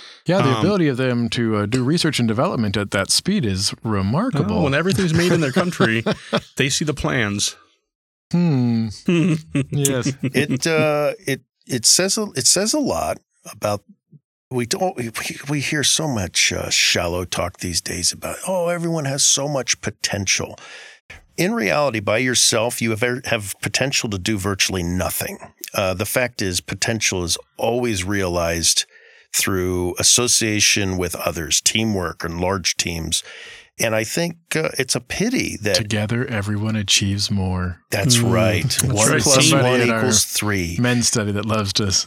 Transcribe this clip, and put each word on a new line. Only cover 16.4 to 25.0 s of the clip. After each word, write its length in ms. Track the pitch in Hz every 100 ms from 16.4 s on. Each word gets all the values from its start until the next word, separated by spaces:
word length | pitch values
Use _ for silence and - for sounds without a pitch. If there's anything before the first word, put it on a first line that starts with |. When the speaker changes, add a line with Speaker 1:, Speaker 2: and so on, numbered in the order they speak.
| -
Speaker 3:
uh, 160 | 87 90
shallow 560 | - - 101 87 90 90
talk 320 | - 87 -
these 220 | 92 82
days 300 | - 87 87
about, 260 | - 82 - -
"Oh, 200 | 185 170
everyone 380 | 175 170 165 135
has 180 | 143
so 240 | - 147 143
much 340 | 139 123 -
potential." 760 | 110 - - 101 95 - - - - - - - _ - _ -
In 160 | 180
reality, 460 | 233 196 151 143 113
by 200 | 101 110
yourself, 640 | 131 117 - 117 120 -
you 100 | 113
have, 340 | 107 123 127 -
have 300 | 113 98 -
potential 480 | - - 135 - 120
to 80 | 98
do 200 | 95 104
virtually 460 | 98 95 - 95
nothing. 540 | 87 90